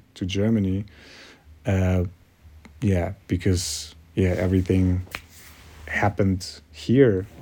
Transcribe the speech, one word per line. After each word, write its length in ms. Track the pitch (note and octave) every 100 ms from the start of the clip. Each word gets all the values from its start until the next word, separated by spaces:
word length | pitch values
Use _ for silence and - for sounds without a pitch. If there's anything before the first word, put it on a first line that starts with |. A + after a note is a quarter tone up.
| - -
to 100 | F#2
Germany. 600 | G2 G#2+ A2+ F#2+ F#2+ G#2+ - - - - - - - -
Uh, 380 | F#2+ F#2 F#2 F2+ - _ _ - - - -
yeah, 320 | G2+ F#2 F2 G2 -
because, 680 | F#2 G2+ F2+ - - - - -
yeah, 180 | - F#2 F2
everything 680 | F2+ F#2+ F#2 F#2 F#2 F2+ F2+ - - - - - - - -
happened 720 | - G#2 - G2 F#2+ - - -
here 520 | - - B2 C3 F#2+ G#2 -